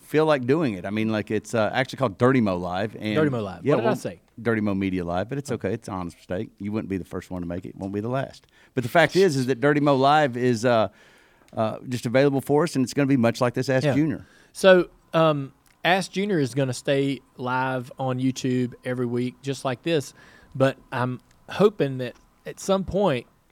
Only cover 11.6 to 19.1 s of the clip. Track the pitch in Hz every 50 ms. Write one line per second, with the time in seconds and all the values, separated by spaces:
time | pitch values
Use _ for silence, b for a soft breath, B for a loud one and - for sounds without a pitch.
11.6 | 113 110 - - - 135 123 117 - 127 113 131 143 143 139 135 127 - 143 147
12.6 | 170 165 - 135 131 120 - 147 143 131 139 131 113 117 113 - 127 123 - 127
13.6 | 123 - 131 131 127 151 123 135 156 160 110 - - b b b b b b -
14.6 | - 190 185 180 170 - _ _ _ _ - 165 160 160 151 143 135 131 - _
15.6 | _ _ _ _ - 160 180 196 175 - - 185 196 208 202 160 139 120 113 139
16.6 | 139 131 120 - - - 143 139 139 139 139 - - _ _ - 131 123 127 127
17.6 | 131 131 131 131 123 123 - - 135 131 127 127 131 131 123 - - 131 127 127
18.6 | 127 120 120 - - 127 127 123 127 120